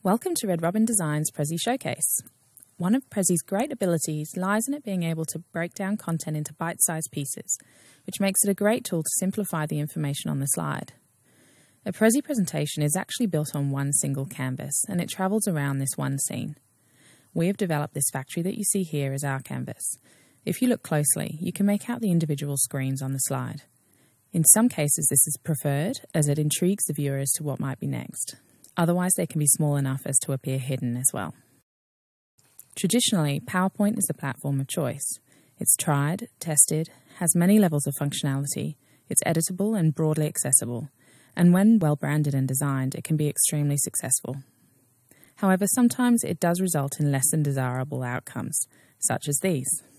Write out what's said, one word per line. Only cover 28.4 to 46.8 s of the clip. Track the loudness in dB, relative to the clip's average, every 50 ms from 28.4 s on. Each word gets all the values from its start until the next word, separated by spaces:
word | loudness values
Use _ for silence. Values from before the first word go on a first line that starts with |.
| _ _ _ _ _ -10 _ 0
Otherwise, | 2 2 4 2 2 0 2
they | 0 0
can | -2 0 0
be | 2 2
small | 2 4 4 2 2 2
enough | 0 0 -2 -2 -4
as | 0 0 0
to | 0 0 -4
appear | -4 -2 -2 -4 -4
hidden | -2 -4 -4 -2 -2 -2 -4 0
as | -2 -2 -2
well. | -2 -6 -6 -8 -12 _ _ _ _ _ _ _ _ _ _ _ _ _ _ _ _ _ _ _ _ _ _ _ _ -20 _ -12
Traditionally, | -2 0 2 2 2 2 2 2 2 2 2 0 -2
PowerPoint | -4 -2 0 0 0 0 0 0 0 0 0 0
is | -2
the | -4 -4
platform | -6 -6 -8 -8 -6 -4 -2 -2 -2
of | -2 -4
choice. | -4 -4 -2 -4 -4 -6 -6 -8 -8 -10 _ _ _ _ _ _ _ _
It's | 0 2 2 2
tried, | 2 2 2 2 2 0 -2 -4 -8 -12 _ _
tested, | -6 -4 4 4 4 4 4 -2 -2 -4 -8 -20 _ _ -8 -4
has | -2 0 2 4
many | 6 6 6 6
levels | 6 6 4 2 0 0
of | -4 -2
functionality, | -4 -4 -4 -2 -2 -2 -2 -2 -2 -4 -4 -4 -6 -6 -8 _ _ _ _ _ _ _
it's | 0 0 2
editable | 2 0 0 0 -2 -2 -2 -2 0 2 4
and | 4 2 4
broadly | 4 2 2 2 2 0 0
accessible, | -2 -2 -2 4 4 2 2 2 -6 -6 -6 -8 _ _ _ _ -20 -20 -20 _ _ 6
and | 6 8 8
when | 8 8 8 8 8
well | 6 4 2
branded | 2 0 0 2 2 2 2 2
and | 0 0 0
designed, | 0 0 0 0 0 0 0 -2 -4
it | -6 -2
can | 0 0
be | 2 2 0
extremely | 0 0 0 0 2 0 0 0 0 0
successful. | -2 -2 -4 -4 -2 0 -2 -2 -2 -4 -10 -10 -10 _ _ _ _ _ _ _ _ _ _ _ _ _ -20 _ -20 _ _ _
However, | 4 4 4 4 4 2
sometimes | 4 4 4 4 4 4 2 4 4 2 2
it | -2 -4 0
does | 2 2 2 2
result | 0 0 0 0